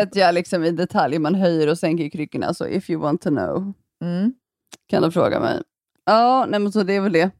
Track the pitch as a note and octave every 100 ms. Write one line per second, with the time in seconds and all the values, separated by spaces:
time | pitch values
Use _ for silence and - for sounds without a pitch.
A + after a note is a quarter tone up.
0 | G#3 G3 F#3 F3 F3 F3 D#3+ E3 F3 G#3+
1 | - E3 D3 G3 F#3+ E3 D3+ E3+ F3 E3
2 | D3 E3 D3+ - E2 E3+ - F#3+ - E3+
3 | D3+ D3 F3+ C#3 F2+ D2 G3 G3 _ -
4 | E3+ F3 G#3 B3+ _ _ _ - - F#3+
5 | D#3+ F3 C3+ - - - - _ _ _
6 | - G#3+ A#3+ C4 A#3+ G#3 G3+ G#3 F#3 G3
7 | G3 E3 F#3 -